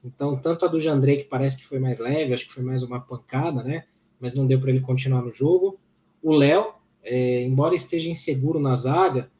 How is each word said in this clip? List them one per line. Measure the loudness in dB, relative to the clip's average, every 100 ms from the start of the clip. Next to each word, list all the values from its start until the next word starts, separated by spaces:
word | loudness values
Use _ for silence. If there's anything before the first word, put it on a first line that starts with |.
Então, | -18 -6 -4 -2
tanto | -2 0
a | 0
do | 2
Jandrei, | 2 2 4 2
que |
parece | 0 -2 -2 -4
que |
foi | -8 -4
mais | -4 -4
leve, | -2 -2 0
acho | -2 -6
que |
foi | -8
mais | -4 -4
uma | -4 -10
pancada, | -10 -16 _ -2 -2 -4
né? | -4 -8 -10 _ _ _
Mas | -6
não | -2 2
deu | 2
pra | 4
ele | 0
continuar | 0 -2 0 0
no | -2
jogo. | -2 2 4 2 -4 _ _ _ _
O | 2
Léo, | 4 6 4 0 -8 _ _
é, | -4 -2 0 0
embora | 0 0 2
esteja | 0 -2 -4 -4
inseguro | -6 -4 -2 -2 0
na | 0 0
zaga | 0 2 2 0 -6 _